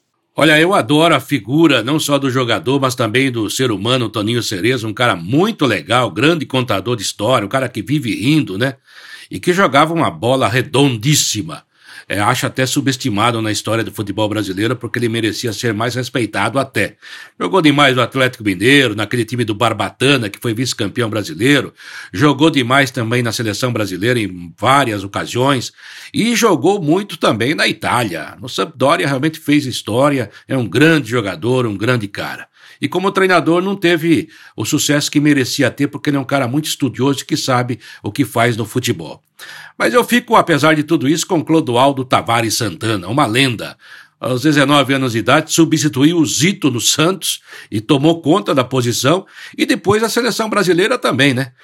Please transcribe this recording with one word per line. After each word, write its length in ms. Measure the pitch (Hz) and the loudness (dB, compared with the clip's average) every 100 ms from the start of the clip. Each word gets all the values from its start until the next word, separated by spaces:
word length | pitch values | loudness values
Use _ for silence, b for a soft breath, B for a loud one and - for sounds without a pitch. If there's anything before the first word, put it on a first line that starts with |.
| _ _ _ - | _ _ _ 0
Olha, 240 | 151 151 | 4 4
eu 120 | 170 | 4
adoro 440 | 196 117 151 165 143 | 2 2 4 4 2
a 20 | |
figura, 640 | - 139 98 147 165 127 | 0 -4 0 4 4 4
não 160 | 113 151 | 0 -2
só 180 | 143 139 | 0 0
do 140 | 135 | 0
jogador, 480 | 127 120 104 82 139 | 0 0 -2 0 0
mas 160 | 131 | 0
também 340 | 123 113 120 135 | 0 0 0 0
do 220 | 117 101 | -2 -4
ser 220 | - 131 | -2 -2
humano, 360 | 98 107 127 113 | 0 0 0 -2
Toninho 320 | 113 104 120 | -2 -2 -2
Cerezo, 460 | 107 98 107 131 113 | -2 -2 0 0 -4
um 80 | |
cara 220 | 104 123 92 | -2 0 0
muito 500 | 85 135 208 - 131 | 0 2 2 2 0
legal, 420 | 98 76 120 117 | 0 0 0 0
grande 340 | 85 143 170 131 | 0 2 2 0
contador 480 | 131 123 98 98 | -2 -2 -2 -2
de 80 | 101 | -4
história, 420 | 98 - 104 127 | -6 -4 0 0
um 40 | 101 | 0
cara 200 | 135 123 | -2 -4
que 140 | 117 | -6
vive 320 | 95 151 120 | -4 -2 -2
rindo, 420 | 90 113 156 104 95 | -2 2 2 0 -2
né? 200 | 135 123 B B B B B | -4 -6 B B B B B
E 120 | - | -6
que 120 | 175 | -2
jogava 400 | 180 185 131 156 | 2 2 4 2
uma 200 | 170 110 | 2 -2
bola 340 | 82 117 135 110 | -2 0 0 2
redondíssima. 1200 | 123 120 123 143 117 127 147 - 107 80 73 - B B B B | 0 0 2 2 2 2 2 0 -4 -8 -12 -18 B B B B
É, 100 | 98 | -2
acho 260 | 104 123 123 | 0 0 -2
até 180 | - | -2
subestimado 800 | 127 151 131 127 131 101 120 113 | -2 0 -2 -2 -2 0 0 0
na 100 | 107 | -2
história 320 | 104 - 110 | -4 -2 -2
do 80 | 101 | -4
futebol 340 | - 101 98 107 | -6 -6 -2 -2
brasileiro, 440 | 107 95 92 113 | -2 -4 -2 -2
porque 240 | 127 117 - | -4 -6 -4
ele 120 | 120 | -2
merecia 420 | 113 110 - 123 | -2 -2 -4 -6
ser 220 | 101 120 | -4 -4
mais 200 | 104 120 | -2 -4
respeitado 640 | 120 127 135 104 104 107 135 | -4 -4 -4 -4 -2 -2 -2
até. 380 | 131 117 92 - B B B B | -2 -2 -4 -6 B B B B
Jogou 220 | 175 185 | -2 2
demais 340 | 151 143 139 | 4 4 4
no 60 | 127 | 2
Atlético 420 | 113 135 127 - | 0 0 -2 -2
Mineiro, 520 | 107 90 117 143 127 | -2 0 4 4 4
naquele 320 | 104 104 123 110 | 0 -4 -2 -2
time 180 | 120 | -2
do 100 | 113 | -2
Barbatana, 760 | 104 117 107 95 - 127 139 104 | 0 0 0 -4 0 2 2 -2
que 80 | - | -6
foi 160 | 123 | -4
vice-campeão 560 | 110 127 - 101 82 113 | -4 -4 -4 -4 -4 -4
brasileiro. 640 | 107 95 80 127 143 90 - B B B | -4 -6 -2 2 2 0 -8 B B B
Jogou 380 | 92 147 127 160 | 0 2 4 2
demais 420 | 139 120 135 131 | 2 2 2 2
também 320 | - 113 123 | -2 -2 -2
na 80 | 117 | -2
seleção 400 | 107 113 95 127 | -2 -4 -2 -2
brasileira 480 | 113 101 90 113 123 | -2 -4 -2 0 0
em 360 | 98 92 87 82 | -2 -6 -14 -4
várias 460 | 110 139 127 101 | 2 2 2 -2
ocasiões. 640 | 98 101 82 117 135 135 - - B B B | -6 -8 -6 0 0 0 -4 -12 B B B
E 200 | - 220 | -2 0
jogou 460 | 233 226 156 151 208 | 2 2 4 2 0
muito 380 | 147 175 208 - | 2 0 -2 -2
também 360 | 202 110 120 | 0 0 0
na 140 | 160 - | 0 -2
Itália. 680 | - 95 113 113 80 71 82 | -2 -2 -2 -2 -6 -10 -14
No 80 | 123 | -10
Sampdoria 580 | - 185 123 131 170 156 | -6 -6 0 2 2 0
realmente 320 | 135 156 160 | -2 -2 -2
fez 280 | - 147 127 | 0 0 0
história, 640 | 101 - 113 143 139 107 B B | -6 -2 2 2 0 -4 B B
é 100 | 131 | -4
um 100 | 110 | -2
grande 440 | 110 156 160 110 | 2 4 4 0
jogador, 560 | 120 98 85 104 127 120 | -2 -4 -4 -2 0 0
um 100 | 98 | -2
grande 320 | 110 123 104 | 0 -2 -2
cara. 400 | - 76 - - b b b | -8 -8 -10 -16 b b b
E 80 | 143 | -6
como 220 | 180 190 | -2 -2
treinador 500 | 196 190 175 147 170 | 2 2 2 4 2
não 160 | 190 196 | 0 0
teve 540 | 175 170 165 156 160 B B B | 0 2 2 0 0 B B B
o 80 | |
sucesso 460 | 120 147 - 147 - | -4 -2 0 0 0
que 100 | 151 | 2
merecia 500 | 147 139 127 - 123 | 2 2 0 0 -2
ter, 180 | - 143 | 0 -4
porque 200 | - - | -4 -4
ele 80 | 143 | -2
é 40 | |
um 40 | |
cara 240 | 131 139 120 | -2 -2 -2
muito 180 | 143 156 | -2 -4
estudioso 540 | - 135 110 135 131 | -2 -4 0 -2 -2
e 40 | |
que 120 | - 156 | -4 -4
sabe 440 | - 123 123 120 B B | 0 0 -2 -6 B B
o 80 | - | -6
que 140 | 104 | -4
faz 320 | 131 120 120 113 | -2 0 0 0
no 80 | |
futebol. 560 | 107 127 - 87 78 - _ - B B B B | -4 -4 -4 -4 -8 -16 _ -20 B B B B
Mas 180 | - | 0
eu 80 | 240 | 2
fico, 320 | - 240 - | 2 0 4
apesar 400 | 214 165 147 151 | 4 4 4 4
de 80 | 156 | 2
tudo 260 | 147 165 127 | 2 0 2
isso, 180 | 165 - | 0 0
com 180 | 175 | -2
Clodoaldo 600 | - 160 127 120 139 135 | 2 0 2 2 2 2
Tavares 520 | 127 117 85 117 113 - | 0 0 2 0 0 -2
Santana, 520 | 110 82 110 104 87 | -4 -4 -4 -4 -2
uma 180 | 135 127 | 0 0
lenda. 500 | 117 135 101 80 - B B B B | 2 0 0 -8 -14 B B B B
Aos 240 | - 127 | -4 0
dezenove 500 | 151 147 135 147 131 | 2 4 4 4 2
anos 200 | 135 131 | 0 0
de 60 | 113 | -2
idade, 340 | 101 151 156 | 2 2 2
substituiu 680 | - 160 156 143 127 147 175 | 2 4 2 0 2 2 4
o 80 | 139 | 0
Zito 460 | - 170 202 151 | 2 0 2 0
no 80 | 120 | 0
Santos 600 | - - 160 190 - - B B B | 0 2 2 0 -4 -8 B B B
e 100 | 101 | -6
tomou 400 | - 143 151 165 | 0 2 4 2
conta 320 | 135 190 202 | 2 2 2
da 120 | 147 | 0
posição, 600 | 123 131 120 110 131 180 - B B B | 0 0 0 0 2 0 -2 B B B
e 80 | |
depois 380 | - 254 180 208 | -2 0 0 0
a 60 | 220 | 0
seleção 420 | 233 240 - 220 | 0 -2 -2 -2
brasileira 480 | 208 175 170 214 247 | 0 2 2 2 0
também, 340 | 254 127 139 | 0 2 2
né? 200 | 123 131 - | 2 -4 -10